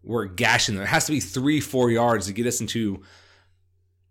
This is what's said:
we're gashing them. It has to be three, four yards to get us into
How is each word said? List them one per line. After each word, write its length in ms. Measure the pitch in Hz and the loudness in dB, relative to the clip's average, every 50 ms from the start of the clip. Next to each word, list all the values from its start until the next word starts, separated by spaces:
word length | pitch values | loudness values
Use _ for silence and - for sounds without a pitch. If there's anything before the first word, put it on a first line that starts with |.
we're 240 | - - 117 117 104 | -10 -6 -4 -4 -4
gashing 480 | 95 90 101 120 110 120 117 - - 104 | -4 -4 0 2 4 4 4 2 0 -2
them. 100 | 95 98 | -4 -2
It 40 | 101 | 0
has 180 | 156 160 160 | 0 0 0
to 60 | - | 0
be 80 | 151 131 | -2 -4
three, 400 | - - - 131 127 147 156 143 | -4 -4 -4 -2 0 2 2 0
four 300 | - - - 127 123 120 | 0 0 2 2 4 4
yards 360 | 113 117 120 120 113 104 92 | 4 4 4 2 2 0 0
to 60 | 101 | -4
get 140 | 95 117 117 | -4 -2 -2
us 140 | 120 117 - | -2 -2 -4
into 420 | 113 98 - 113 110 101 95 87 - - - - - _ _ _ _ _ _ _ _ _ _ _ _ _ _ _ _ _ | -6 -4 -4 -2 -2 -2 -4 -6 -10 -18 -20 -20 -20 _ _ _ _ _ _ _ _ _ _ _ _ _ _ _ _ _